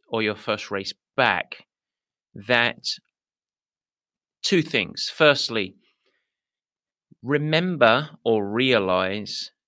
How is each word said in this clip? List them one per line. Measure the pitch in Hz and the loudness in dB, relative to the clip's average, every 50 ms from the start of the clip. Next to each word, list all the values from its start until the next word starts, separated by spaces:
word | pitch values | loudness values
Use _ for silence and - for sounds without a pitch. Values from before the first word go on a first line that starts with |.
| _ - | _ -6
or | 113 113 | -2 -2
your | 110 107 104 | 0 -2 -2
first | 101 - 117 107 104 - - | -4 -4 -4 -4 -4 -4 -8
race | 104 98 98 - - _ _ _ - | -8 -8 -8 -8 -12 _ _ _ -2
back, | - 127 113 92 87 - - - - _ _ _ _ _ _ _ _ _ _ _ _ _ _ - | 2 2 2 2 0 -4 -8 -14 -20 _ _ _ _ _ _ _ _ _ _ _ _ _ _ -18
that | - 98 120 123 117 120 120 - - - - - - _ _ _ _ _ _ _ _ _ _ _ _ _ _ _ _ _ _ _ _ _ _ _ _ _ _ _ _ | -10 -2 0 2 2 2 0 -4 -6 -10 -10 -10 -10 _ _ _ _ _ _ _ _ _ _ _ _ _ _ _ _ _ _ _ _ _ _ _ _ _ _ _ _
two | - - 202 170 | -2 0 0 0
things. | 151 - - 113 92 - - - - - - | 0 0 -2 -2 -2 -2 -8 -10 -10 -6 0
Firstly, | - 160 147 139 139 - - 113 110 95 - - _ _ _ _ _ _ _ _ _ _ _ _ _ _ _ _ _ _ _ _ _ _ _ _ _ _ _ - _ | 4 4 4 4 4 -2 -4 -2 -4 -4 -4 -8 _ _ _ _ _ _ _ _ _ _ _ _ _ _ _ _ _ _ _ _ _ _ _ _ _ _ _ -20 _
remember | - 123 147 147 147 156 156 165 180 185 175 135 123 110 117 135 151 - - - - | -4 -2 -2 0 0 2 0 0 0 0 2 4 6 6 6 4 0 -4 -12 -4 0
or | 120 113 107 101 | 0 2 2 0
realize | 101 104 120 131 131 123 107 95 92 90 90 92 92 101 107 101 - - - - - _ _ _ | -2 -2 0 2 2 2 2 2 2 0 0 0 -2 -4 -6 -8 -8 -10 -10 -12 -12 _ _ _